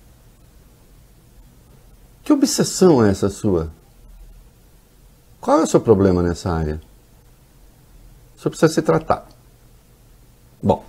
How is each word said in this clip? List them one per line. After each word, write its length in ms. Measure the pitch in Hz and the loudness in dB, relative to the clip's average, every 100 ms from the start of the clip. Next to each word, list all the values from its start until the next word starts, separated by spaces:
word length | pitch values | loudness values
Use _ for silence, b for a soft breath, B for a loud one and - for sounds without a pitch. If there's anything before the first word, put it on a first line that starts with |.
| - _ - _ - - - _ _ - - _ _ - - - - - - - - - | -20 _ -20 _ -20 -20 -20 _ _ -20 -20 _ _ -20 -20 -20 -20 -20 -20 -20 -20 -12
Que 80 | - | -2
obsessão 720 | 285 277 - 165 - 185 131 | 0 0 -2 -4 2 4 4
é 60 | 104 | 2
essa 200 | 98 98 | 0 -4
sua? 400 | - 107 87 80 - _ _ - - - - - _ _ - _ _ - _ _ - | -4 -2 -2 -4 -12 _ _ -20 -20 -20 -20 -20 _ _ -20 _ _ -20 _ _ -12
Qual 180 | - 302 | -2 0
é 40 | |
o 40 | 302 | 2
seu 140 | 165 | 0
problema 420 | 117 98 98 90 | 2 4 4 2
nessa 280 | 87 82 95 | 0 -4 -4
área? 280 | 82 78 78 - - _ _ _ _ _ _ - _ _ - - - - - | -4 -4 -8 -14 -20 _ _ _ _ _ _ -20 _ _ -20 -20 -20 -20 -10
O 40 | |
senhor 120 | 151 | -8
precisa 200 | - 160 | 0 0
se 100 | 160 | 2
tratar. 460 | 160 160 - - - - - _ - - _ _ _ _ _ _ _ _ | -2 -2 -2 -6 -6 -20 -20 _ -20 -20 _ _ _ _ _ _ _ _
Bom, 240 | 101 - | -4 -4